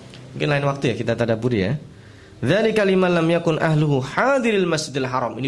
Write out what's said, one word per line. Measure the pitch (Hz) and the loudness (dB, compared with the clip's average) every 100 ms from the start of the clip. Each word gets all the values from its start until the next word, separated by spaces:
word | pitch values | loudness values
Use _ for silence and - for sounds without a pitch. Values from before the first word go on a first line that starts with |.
| - - - | -20 -20 -16
Mungkin | - 151 | -4 -2
lain | 143 143 | 0 0
waktu | 135 151 | 0 -2
ya | 110 | -2
kita | 117 | -2
tadaburi | 117 113 113 123 117 | 0 0 0 0 0
ya. | 92 151 - - - - - - | 0 -2 -6 -20 -20 -20 -20 -6
Dzalika | 117 185 226 214 | 0 2 2 2
liman | 196 190 180 175 | 2 4 2 2
lam | 165 | 2
yakun | 170 170 160 | 2 0 0
ahluhu | 160 151 151 139 | 2 2 2 0
hadiril | 127 - 233 277 233 208 180 | 0 0 2 2 2 0 0
masjidil | 156 - 135 127 | -2 -4 -4 -4
haram. | 127 120 | -2 -4
Ini | 107 | -4